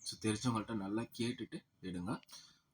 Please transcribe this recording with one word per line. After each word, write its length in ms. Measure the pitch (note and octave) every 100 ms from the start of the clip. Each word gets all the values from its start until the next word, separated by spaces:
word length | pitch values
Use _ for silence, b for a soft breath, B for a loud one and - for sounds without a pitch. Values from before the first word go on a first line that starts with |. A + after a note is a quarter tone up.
so 120 | - -
தெரிஞ்சவங்கள்ட்ட 560 | A2 G#2+ B2+ A2+ G2+ A2+
நல்லா 260 | G2 G#2+ A#2+
கேட்டுட்டு 460 | - A#2 - A2 - - -
எடுங்க. 280 | F#2+ F2+ F2+ D3 - B B B B